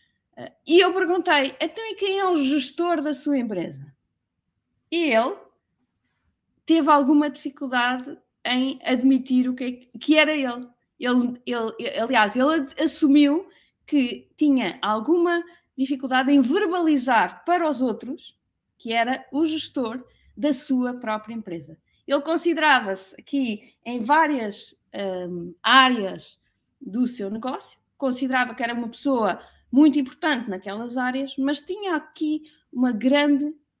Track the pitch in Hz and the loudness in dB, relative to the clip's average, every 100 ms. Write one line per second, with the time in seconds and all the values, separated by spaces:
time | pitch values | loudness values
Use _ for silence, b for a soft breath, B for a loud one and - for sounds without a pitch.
0 | _ _ _ - - _ - 339 370 370 | _ _ _ -20 -20 _ 2 4 4 2
1 | 349 359 359 294 269 - 320 427 453 392 | 0 -2 2 0 0 -4 -8 -6 -10 -6
2 | 392 392 381 330 262 294 254 - 349 330 | -4 0 0 0 0 0 -2 -4 -2 0
3 | 294 294 294 277 233 185 165 139 - _ | -2 -4 -2 -2 -2 -6 -8 -10 -18 _
4 | _ _ _ _ _ _ _ _ _ 330 | _ _ _ _ _ _ _ _ _ -2
5 | 320 226 254 403 - _ _ _ _ _ | 2 2 2 -6 -16 _ _ _ _ _
6 | _ _ _ _ _ _ - 330 294 294 | _ _ _ _ _ _ 0 2 6 4
7 | 277 294 294 - 285 - 277 247 240 254 | 6 4 2 -4 -14 -10 -4 -2 -2 -4
8 | 254 - _ _ - 254 262 262 - 254 | -8 -16 _ _ -4 -2 -2 -4 -2 2
9 | 262 262 262 254 254 254 247 247 _ 220 | 4 2 2 0 0 -4 -8 -8 _ -8
10 | - 311 302 302 254 240 247 _ _ _ | 2 4 4 0 -2 -6 -12 _ _ _
11 | 247 247 247 240 - 240 226 - 240 - | 0 0 0 -6 -6 -4 -4 -6 -8 -4
12 | 226 240 208 247 277 320 269 - 320 - | 0 2 2 2 2 2 -2 -2 -2 2
13 | 302 294 285 311 381 b b _ - 294 | 4 6 6 2 -4 b b _ -2 0
14 | 240 247 _ - 302 262 190 - 196 214 | 0 -6 _ 0 2 2 0 -4 -2 -2
15 | 220 349 349 339 349 B B - 262 269 | 0 2 2 0 -4 B B -6 -4 -4
16 | 262 254 262 285 240 359 403 359 320 294 | 0 0 4 4 6 2 0 0 2 2
17 | 240 233 185 - - 349 320 240 254 208 | 2 2 2 -2 -2 0 0 0 -2 -4
18 | 226 311 - _ _ _ _ _ 233 233 | -8 -14 -16 _ _ _ _ _ -4 -2
19 | 233 254 - 277 320 311 - - 233 247 | 0 -4 -4 -2 -2 -2 -6 -6 -4 -6
20 | - _ _ - 285 285 - 254 247 247 | -14 _ _ -4 -2 -2 -2 -2 -2 -6
21 | 220 214 214 226 208 170 143 160 _ _ | -6 -6 -6 -12 -10 -12 -12 -20 _ _
22 | - 277 294 330 339 320 311 262 208 190 | -2 -2 0 -2 0 2 4 4 2 -8
23 | - - - 277 247 208 - _ 233 247 | -10 -20 -6 -4 -4 -6 -12 _ -10 -6
24 | 220 302 311 277 214 196 - _ _ - | 0 2 2 0 -4 -10 -18 _ _ -8
25 | 196 185 180 175 175 - 220 262 262 240 | -6 -6 -8 -8 -10 -6 4 6 6 2
26 | 190 170 - _ _ _ _ _ 247 214 | -4 -8 -16 _ _ _ _ _ -8 -4
27 | 240 - 196 220 254 349 - _ _ _ | -4 -4 -8 -6 -8 -10 -14 _ _ _
28 | 269 247 262 262 247 233 240 240 233 - | -4 -2 -2 0 -2 -4 -6 -4 -8 -6
29 | 285 254 208 170 B B B 254 311 294 | -2 0 0 -4 B B B 6 6 4
30 | 262 - 311 254 214 185 202 202 240 247 | -4 -4 -2 -2 -4 -8 -8 -10 -8 -4
31 | 247 254 269 - 269 294 - 403 403 311 | -4 -4 -6 -4 -2 -2 -6 -8 -4 -4
32 | 294 - 302 302 B B _ 247 247 214 | -6 -6 -4 -4 B B _ -2 -2 0
33 | 254 285 294 285 294 311 _ _ | 2 4 4 2 0 -8 _ _